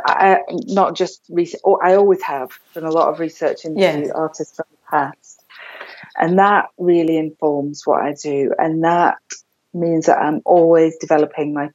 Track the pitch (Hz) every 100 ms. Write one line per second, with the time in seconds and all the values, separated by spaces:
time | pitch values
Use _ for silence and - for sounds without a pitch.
0 | - - 196 190 - 175 - 196 160 170
1 | 175 - _ 170 170 - - 196 175 190
2 | 202 185 - 139 131 - _ 170 160 165
3 | 156 156 165 - 156 - 160 160 185 151
4 | 147 - 156 - 156 - - _ - 151
5 | 139 - _ _ _ - - - - -
6 | - - 165 185 196 202 - - 175 175
7 | 165 160 156 156 156 143 143 147 - 113
8 | 135 147 151 139 135 - 160 160 165 175
9 | 170 - - - _ _ _ 175 170 165
10 | 160 - 147 156 - 175 165 165 160 160
11 | 147 156 151 - 147 147 147